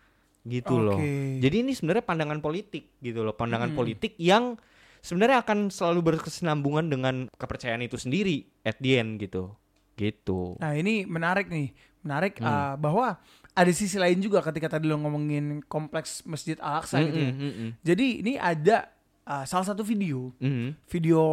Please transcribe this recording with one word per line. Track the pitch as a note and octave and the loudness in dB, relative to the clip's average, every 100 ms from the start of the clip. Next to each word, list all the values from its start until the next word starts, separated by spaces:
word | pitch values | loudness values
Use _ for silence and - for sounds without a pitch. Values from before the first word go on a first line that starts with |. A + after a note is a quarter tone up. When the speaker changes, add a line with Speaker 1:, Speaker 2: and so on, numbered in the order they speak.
| _ _ _ _ | _ _ _ _
Speaker 1:
Gitu | A#2 B2 A#2+ | -8 -4 0
loh. | B2 G#2+ G2+ | 2 4 2
Speaker 2:
Oke. | D3 C#3 C3+ C3 | 0 -2 -2 0
Speaker 1:
Jadi | C3 G3+ | 2 2
ini | C4 | 0
sebenarnya | C4 D#3 G#3+ | 0 0 0
pandangan | - E3 D3+ D3+ | 0 -2 -2 -2
politik | D3+ D#3+ - D3+ - _ | -4 -4 -6 -12 -14 _
gitu | A#2+ A2+ | -8 -4
loh, | A2 | -2
pandangan | - A#2 A#2 B2+ | -2 -2 -2 -2
Speaker 2:
Hmm. | D3 | -2
Speaker 1:
politik | A#2+ - A3 - | -2 -2 -6 0
yang | E3+ G#3 B3 A#3 _ _ - _ | 4 4 2 -6 _ _ -20 _
sebenarnya | - F3 A#3 B3+ | -4 2 4 4
akan | A3+ G#3 G3+ | 4 0 0
selalu | - F3 F3 E3 | 0 0 2 2
berkesinambungan | D#3+ E3 - E3+ D3+ C#3 D3+ E3 | 2 -2 -4 -2 0 0 0 0
dengan | C3 C3 B2+ B2+ | 0 0 -2 -6
kepercayaan | - A#2+ A#2+ B2 A#2 | -10 -10 -6 -4 -4
itu | A#2+ | -4
sendiri | A#2 B2+ F3 G3 C#3+ - _ | -6 -2 0 2 0 -4 _
at | A2+ - | -6 -2
the | C3 C3 | 2 2
end | A2 G#2+ | 2 -4
gitu. | G2 F#2 F#2 G#2 _ _ _ | -6 -6 -8 -12 _ _ _
Gitu. | - G#2 - - F#2 F2+ F#2+ | -4 -4 -2 -2 -2 -4 -4
Speaker 2:
Nah, | D#3 | -4
ini | D3 F#3+ A3 | 0 0 0
menarik | F#3+ E3 E3 F#3+ F#3 | -2 -2 0 0 -2
nih. | E3 C3+ - _ _ | -4 -4 -8 _ _
Menarik, | D#3 C#3+ G3 G#3+ | -6 -2 -2 -2
Speaker 1:
Hmm. | |
Speaker 2:
eh, | F3+ C#3+ C#3 C#3 | 0 0 0 -2
bahwa | D3+ F#3+ B3+ F3+ _ _ - | 0 2 0 -2 _ _ -4
ada | - F3 | 4 4
sisi | E3+ G#3 | 4 0
lain | G3 F3+ F3+ | 2 4 4
juga | G3+ G3 | 4 2
ketika | D#3+ D#3 D#3 | 2 -2 -2
tadi | D#3 | 0
lo | D#3 D3+ | 0 0
ngomongin | D3+ D3 D3 D3 D3 D3 | 0 -2 0 0 -2 -6
kompleks | - D#3 D3+ D#3 - - | -6 -6 -4 -6 -8 -10
Masjid | - D#3 - D#3 | -10 -8 -6 -6
Al-Aqsa | D#3 D3+ - E3+ | -4 -4 0 2
gitu | D#3 D#3+ | 2 2
ya. | C3+ | 0
Speaker 1:
Mm-mm, | C3+ C#3+ | -2 -6
mm-mm. | A2 A2+ A#2 | -6 -8 -4
Speaker 2:
Jadi | D#3+ F3+ C4+ - | 0 2 2 0
ini | G#3+ | -2
ada, | C#4 F3 D#3+ E3 A3 - _ _ _ | -2 -2 2 4 4 2 _ _ _
eh, | - C#3+ C3+ | -8 -8 -2
salah | F3+ | -2
satu | F#3+ G3+ | -2 -2
video, | G#3+ G#3 F#3 C3 B2+ - | -2 -2 -2 -2 -6 -4
Speaker 1:
Mm-hmm. | C3+ B2+ B2 D#3 - | -2 0 -4 -8 -6
Speaker 2:
video | F3 D#3+ D#3+ D#3+ | 0 4 6 6